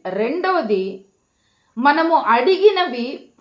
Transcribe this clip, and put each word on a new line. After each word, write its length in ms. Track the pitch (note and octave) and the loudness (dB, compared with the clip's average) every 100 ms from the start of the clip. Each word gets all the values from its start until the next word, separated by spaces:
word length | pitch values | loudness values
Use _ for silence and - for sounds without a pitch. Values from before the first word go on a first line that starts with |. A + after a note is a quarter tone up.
| F#3 | -8
రెండవది 1000 | F#3 A3+ D#4+ F#4 F4+ A#3 G3+ F#3+ G3 - _ _ _ _ _ _ - | -4 -4 -2 -2 -2 0 -2 -4 -10 -18 _ _ _ _ _ _ -2
మనము 380 | C4 D#4 E4 E4 | 0 2 2 2
అడిగినవి 1120 | G#3 A#3 C4 F#4 G#4 F#4+ F4+ A#3+ A#3+ C#4+ - _ | 2 2 2 4 4 4 0 -4 -8 -10 -16 _